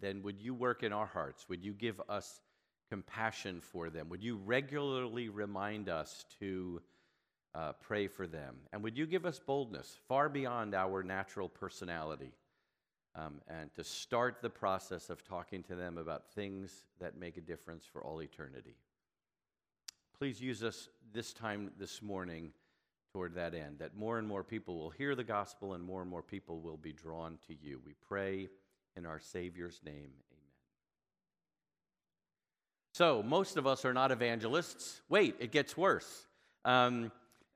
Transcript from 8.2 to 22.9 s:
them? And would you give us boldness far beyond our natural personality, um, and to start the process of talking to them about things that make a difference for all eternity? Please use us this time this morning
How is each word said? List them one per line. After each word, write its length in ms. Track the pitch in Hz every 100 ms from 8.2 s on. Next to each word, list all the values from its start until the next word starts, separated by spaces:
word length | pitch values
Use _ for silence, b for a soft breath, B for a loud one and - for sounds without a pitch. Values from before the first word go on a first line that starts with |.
| 90
them? 300 | 80 69 62 69
And 80 | 104
would 160 | 113 117
you 80 | 160
give 180 | 180
us 140 | 175 -
boldness 640 | - 139 123 78 - - -
far 220 | 135 151
beyond 440 | 139 127 120 107
our 300 | 95 95 95
natural 440 | 92 95 95 101 90
personality, 840 | - 95 - 90 82 78 71 65 - _ _ _ _ _ _ _
um, 260 | 80 78 73 -
and 240 | 80 73 -
to 80 |
start 580 | 78 - - 117 123 117
the 80 | 117
process 640 | - 101 95 - 87 -
of 120 | 85
talking 380 | - 90 87 95
to 120 | - 87
them 240 | 87 85
about 280 | 80 76 -
things 540 | - 101 98 95 - - _
that 160 | 87 71
make 220 | 87 85
a 40 |
difference 440 | 80 80 - 82 -
for 180 | -
all 200 | 67 80
eternity? 520 | 73 - 71 65 - - _ _ _ _ _ _ _ _ _ _ - - _ _
Please 240 | 139 107
use 220 | 127 107
us 260 | 113 - - _ 117
this 200 | 107 117
time 360 | - 113 101 98 95
this 240 | 95 -
morning 500 | 104 95 90 80 82 - _ _ _